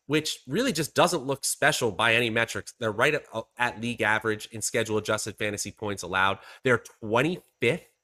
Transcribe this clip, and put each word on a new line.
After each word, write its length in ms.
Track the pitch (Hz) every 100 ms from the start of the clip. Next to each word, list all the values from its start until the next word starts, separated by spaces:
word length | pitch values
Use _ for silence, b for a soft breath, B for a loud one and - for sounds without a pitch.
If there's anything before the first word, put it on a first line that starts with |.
| -
which 320 | 151 151 - -
really 240 | 160 262
just 240 | 165 151 -
doesn't 280 | 165 170
look 220 | 127 135 -
special 460 | - 139 151 120
by 240 | 90 113 113
any 160 | 120
metrics. 420 | 113 113 104 - -
They're 120 | 113
right 220 | 104 135
at, 120 | 151 - 110 - -
at 200 | 120 104
league 220 | 117 113
average 460 | 107 107 113 107 -
in 100 | 110
schedule 340 | - 120 107 107
adjusted 400 | 104 107 - -
fantasy 340 | 107 101 104
points 300 | - 107 98
allowed. 380 | 85 92 95 95 B B
They're 180 | 131 120 - -
twenty-fifth 840 | 110 113 147 180 _ - 117 165 - _